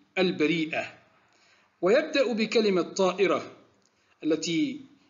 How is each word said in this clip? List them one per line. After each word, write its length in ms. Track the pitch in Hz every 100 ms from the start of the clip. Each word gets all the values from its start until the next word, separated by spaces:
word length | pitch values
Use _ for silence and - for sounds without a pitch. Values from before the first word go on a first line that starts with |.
| _ 185
البريئة، 800 | 185 147 151 165 156 156 - - _ _ _ _ _ _ _ -
ويبدأ 520 | 180 262 302 277 240
بكلمة 500 | 220 220 233 208 180
طائرة 760 | 156 - 185 185 180 135 - - _ _ _ _ _ _
التي 560 | 156 156 175 165 139 - - _